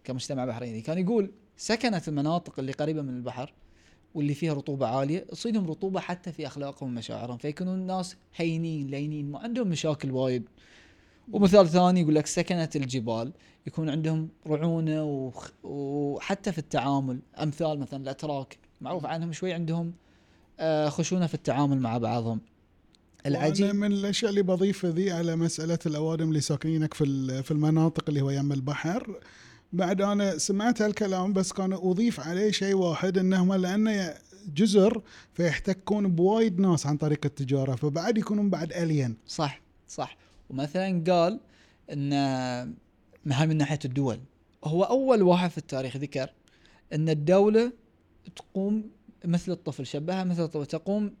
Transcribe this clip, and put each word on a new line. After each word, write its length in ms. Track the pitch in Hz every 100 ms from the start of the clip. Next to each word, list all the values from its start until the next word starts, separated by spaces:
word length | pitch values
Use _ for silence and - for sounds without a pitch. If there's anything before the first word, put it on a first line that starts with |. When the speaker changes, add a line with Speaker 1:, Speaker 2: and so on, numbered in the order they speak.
Speaker 1:
كمجتمع 400 | - 131 - 135
بحريني. 360 | 127 113 120 110
كان 180 | 110 165
يقول 340 | 185 233 196 - _ -
سكنت 520 | - 226 247 190 156
المناطق 460 | 147 143 170 170 -
اللي 140 | 135
قريبة 300 | 135 151 156
من 140 | 139 127
البحر 360 | 123 117 139 _ - _ _ _ _
واللي 200 | 160 147
فيها 200 | 143 165
رطوبة 320 | 143 143 139 123
عالية، 320 | 123 139 170
تصيدهم 520 | - 160 233 220 175
رطوبة 300 | 156 190 185
حتى 320 | - 175 180
في 140 | 156 147
أخلاقهم 420 | 143 139 139 135
ومشاعرهم، 500 | 120 113 110 117 120
فيكونون 400 | 147 147 185 190
الناس 380 | 185 185 180 - _ -
هينين، 500 | 170 160 165 156 139
لينين، 440 | 139 147 151 143
ما 80 | 143
عندهم 300 | 233 240 214
مشاكل 420 | 160 160 147 139
وايد. 380 | 127 131 127 110 _ - - - _ _ _ -
ومثال 360 | 214 196 202 175
ثاني 320 | 175 180 180
يقول 140 | 151
لك 120 | 156 147
سكنت 500 | - 170 175 160 151
الجبال، 560 | 131 127 117 113 120 - _ _ -
يكون 240 | - 160
عندهم 380 | 147 160 160 160 - -
رعونة 580 | 151 165 165 160 156
وخ-، 600 | 151 139 131 120 - -
وحتى 880 | 190 143 139 143 143 139 - 196 202
في 60 | 165
التعامل. 600 | 147 147 135 139 135 127 - -
أمثال 360 | 151 147 165 147
مثلا 240 | 139 139
الأتراك، 560 | 131 135 156 143 131 - _ _
معروف 260 | 165 175 143
عنهم 260 | 165 170
شوي 200 | 151 185
عندهم، 400 | 165 165 165 170 175 _ _ _ _ _ -
آه، 280 | 160 156 151
خشونة 380 | 143 160 185 170
في 80 |
التعامل 460 | 147 - 131 143 139
مع 180 | 123 120
بعضهم. 420 | 113 120 113 110 - _ _ _ _ _ _ _ 143
العجيب 400 | 139 151 196 196
Speaker 2:
وأنا 120 | 202
من 140 | 208
الأشياء 380 | 202 196 196 226
اللي 120 | 202
بضيفها 480 | 185 180 196 190 180
ذي 200 | 165 196
على 260 | 165 170 165
مسألة 420 | 165 - 160 165 165
الأوادم 420 | 147 160 165 160
اللي 120 | 156
ساكنينك 540 | - 147 156 160 156
في 100 | -
ال-، 380 | 143 135 131 131
في 80 | 135
المناطق 540 | 151 151 160 165 - -
اللي 120 | 147
هو 100 | 135
يم 220 | 139 143
البحر، 680 | 139 135 143 160 208 - 196 - - - - _
بعد 300 | 175 180 190
أنا 360 | 202 202 196 160
سمعت 440 | - 196 226 233
هالكلام 500 | 214 208 208 190 185
بس 200 | 190 185
كان 200 | - 190
أضيف 480 | 190 185 180 233 -
عليه 300 | 156 175 214
شيء 240 | - 196
واحد، 440 | 196 180 156 185 190
إنهم 360 | 185 185 180
لأن 600 | 196 180 202 220 208 180 147 - 196 202
جزر 480 | 143 214 196 196 226 - - -
فيحتكون 760 | - 170 143 - 185 - 208 196
بوايد 520 | 165 185 220 226 175
ناس 260 | 190 165 143
عن 100 | 147
طريق 240 | 151 151
التجارة، 500 | 143 - 131 139 135
فبعد 440 | 127 151 139 208 220
يكونون 320 | - 208 202
بعد 220 | 175 160
ألين. 440 | 175 165 151 123 113 -
Speaker 1:
صح، 340 | - 147 - _ _ _
صح. 280 | - 135 - _ - -
ومثلا 540 | 131 143 185 190 180 160
قال 280 | 180 170 226 - _ _ _ -
إن، 200 | 147 139 143 139 131 127 123 123 - _ _ _ _ -
هاي 140 | 127 160
من 100 | 156
ناحية 220 | 143 151
الدول، 360 | 135 127 135 110 127 _ _ _
هو 180 | 156 165
أول 400 | 190 254 262 233
واحد 280 | 180 175 180
في 80 | 156
التاريخ 380 | - 131 131 131
ذكر 340 | 143 139 131 - _ _ _ _ _
إن 160 | 160 160
الدولة 640 | 156 147 185 208 220 240 247 _ _ _ _ - -
تقوم 540 | - 196 196 214 214 - - -
مثل 280 | 175 170 185
الطفل، 340 | 170 - 139 131
شبهها 380 | 143 156 190
مثل 180 | 185 175
الطفل، 240 | 160 156 139
تقوم 480 | 160 175 208 208 -